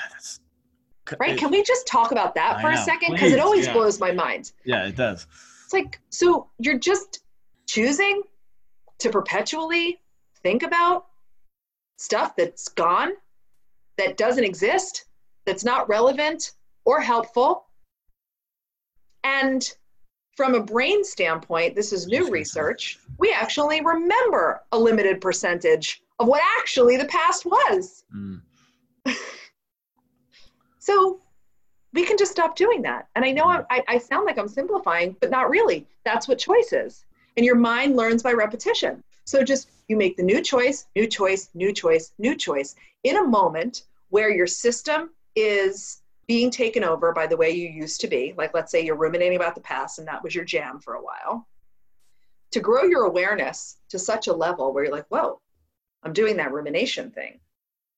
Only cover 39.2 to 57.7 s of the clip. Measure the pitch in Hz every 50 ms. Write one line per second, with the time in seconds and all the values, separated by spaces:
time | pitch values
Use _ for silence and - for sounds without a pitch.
39.2 | - - - 269 247 269 269 262 - _ _ _ _ - 214 214 196 180 185 -
40.2 | 180 185 220 320 339 - 277 247 247 277 277 - - - - 196 226 220 - -
41.2 | 196 190 190 190 - - - 170 185 208 202 - - 165 160 160 160 - _ -
42.2 | 208 262 320 - - 175 147 180 - - - _ - _ _ _ - 269 320 415
43.2 | 381 262 214 202 185 165 156 160 180 247 - - - - _ _ _ - 185 214
44.2 | 214 214 208 175 180 180 - - - 233 233 - - 302 302 311 330 330 _ _
45.2 | _ _ - 220 214 214 202 202 196 190 196 196 - - - - _ _ _ _
46.2 | _ - 233 233 247 247 240 - 240 226 220 233 202 165 160 151 170 170 170 165
47.2 | 160 160 165 165 160 165 170 175 175 165 156 156 156 156 - - - - 151 123
48.2 | 127 156 - 135 156 160 - 165 160 - - 170 165 156 156 147 160 156 170 175
49.2 | 175 180 180 180 175 170 170 - - - 143 135 139 147 - - 160 156 143 -
50.2 | - 156 156 175 165 160 175 156 147 127 135 143 - 120 117 - - - - -
51.2 | - 156 220 233 - _ - - _ - - _ - _ _ _ _ - _ _
52.2 | _ - - _ _ - - 226 180 214 233 269 370 359 349 269 220 180 160 180
53.2 | 185 196 208 185 139 135 - - - - - _ _ - - 180 - - 220 220
54.2 | - 208 170 165 160 175 180 156 131 135 131 139 147 139 143 151 - - 220 311
55.2 | - - - - _ _ _ _ _ _ _ _ _ _ _ _ - 160 160 208
56.2 | 220 214 208 175 151 131 135 151 147 147 151 180 247 - - - 262 247 - -
57.2 | - - - _ _ _ _ _ _ _